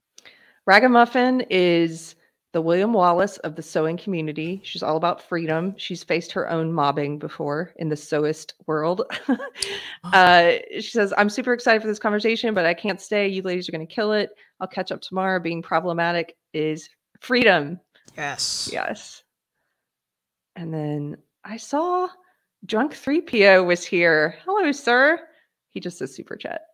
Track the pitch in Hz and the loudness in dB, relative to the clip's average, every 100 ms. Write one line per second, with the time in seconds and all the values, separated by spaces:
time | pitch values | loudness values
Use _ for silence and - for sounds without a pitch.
0 | _ _ - _ _ _ - 202 254 240 | _ _ -20 _ _ _ 4 6 8 6
1 | 240 247 247 254 - 185 180 170 165 165 | 4 4 2 0 0 2 4 4 2 -2
2 | - - _ _ _ 170 165 175 208 226 | -14 -20 _ _ _ -4 0 2 2 4
3 | 175 175 196 - 165 156 160 175 156 175 | 4 4 0 -4 -10 -10 -6 -2 -2 -2
4 | - 180 156 151 160 196 - - - 156 | -6 -6 -6 -6 -8 -8 -12 -8 -4 0
5 | 170 - - 175 165 160 185 190 - 170 | 0 -2 -6 -6 -2 -2 -4 -8 -10 -12
6 | - 165 170 190 - 165 160 165 143 143 | -4 -4 -4 -6 -4 -4 -2 0 0 0
7 | 143 147 147 - 151 147 175 - 165 151 | -4 -6 -10 -8 -6 -6 -8 -8 -6 -6
8 | - 151 151 156 - - - 156 156 185 | -4 -2 -2 -4 -10 -16 -6 -4 -2 -2
9 | - - - 254 554 - - 403 - - | -6 -8 -2 -4 -4 -10 -8 -8 -12 -16
10 | 175 190 180 180 170 120 - - 220 233 | 2 6 8 8 6 2 -2 -10 -4 -2
11 | 202 - 208 208 247 240 247 220 214 208 | 0 2 0 0 -2 0 2 2 0 -4
12 | 220 208 220 226 233 208 165 175 208 185 | -2 0 0 0 0 0 0 0 -4 -6
13 | - 208 202 190 190 180 175 165 160 - | -4 -2 0 -2 -4 -6 -6 -8 -8 -4
14 | 214 214 202 - _ _ 185 - 180 - | 0 0 -2 -8 _ _ -10 -8 -8 -8
15 | - 185 190 185 165 170 165 170 180 170 | -8 -4 -2 -2 -2 -6 -2 -2 0 -2
16 | 170 175 165 - _ 160 156 156 - _ | -2 -2 -4 -12 _ -6 -4 -6 -10 _
17 | _ _ - 247 233 175 143 180 _ _ | _ _ -2 2 4 4 2 -8 _ _
18 | _ - 143 131 - - - - - 214 | _ -10 -8 -6 -6 -6 -6 -6 -6 -8
19 | - - _ _ _ _ _ _ _ _ | -14 -20 _ _ _ _ _ _ _ _
20 | _ _ _ _ _ - 165 160 151 147 | _ _ _ _ _ -14 -10 -6 -4 -6
21 | 147 151 _ _ 196 220 - 285 349 359 | -6 -12 _ _ -18 -16 -6 -4 -2 -2
22 | 359 - _ _ _ _ - 214 285 - | -4 -8 _ _ _ _ -4 -2 -2 -2
23 | - 302 339 233 196 185 180 175 - 180 | -2 -2 0 4 8 8 6 0 0 2
24 | 175 156 156 - - 415 339 277 - 240 | 4 4 2 -2 -4 0 0 -2 2 4
25 | 277 330 - _ _ _ _ 202 180 - | 4 2 -4 _ _ _ _ -12 -10 -8
26 | 135 - - - - - - | -10 -10 -14 -12 -10 -10 -12